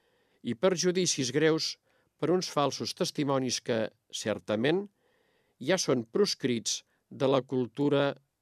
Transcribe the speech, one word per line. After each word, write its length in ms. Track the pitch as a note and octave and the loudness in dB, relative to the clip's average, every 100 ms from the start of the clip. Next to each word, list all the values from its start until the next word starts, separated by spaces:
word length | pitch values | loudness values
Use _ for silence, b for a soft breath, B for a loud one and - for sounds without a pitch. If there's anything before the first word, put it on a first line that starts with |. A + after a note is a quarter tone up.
| _ _ _ _ | _ _ _ _
i 120 | - | -8
perjudicis 760 | A#2+ F#3+ E3+ F3+ F3+ F3 - A#2+ | 0 2 2 0 0 0 0 -2
greus 400 | C#3 D#3 D#3 - - _ _ _ _ | 2 2 2 -2 -8 _ _ _ _
per 100 | D3+ | 0
uns 200 | F#3 - | 0 0
falsos 420 | D3 C#3+ - A2+ | 0 0 0 -8
testimonis 680 | - F3+ - C#3+ C3+ B2+ - | -4 -4 -2 0 0 0 -4
que, 240 | - A#2 G#2+ - _ | -2 -2 -2 -8 _
certament, 720 | - A2 G2+ - G#2+ C3+ F#3 G3+ _ _ _ _ _ _ _ | -8 -4 -4 -2 0 2 0 -4 _ _ _ _ _ _ _
ja 180 | C3 F3+ | -2 0
són 240 | - C3 | 2 0
proscrits 760 | A2+ F#3 G3+ - B2+ A#2 - - - _ _ | 0 0 0 0 0 0 -2 -6 -8 _ _
de 160 | A#2 C3 | -2 2
la 120 | C3+ | 2
cultura 680 | C3+ B2+ A#2+ - D3 C#3 C#3 - _ _ | 0 -2 -2 -2 0 2 0 -4 _ _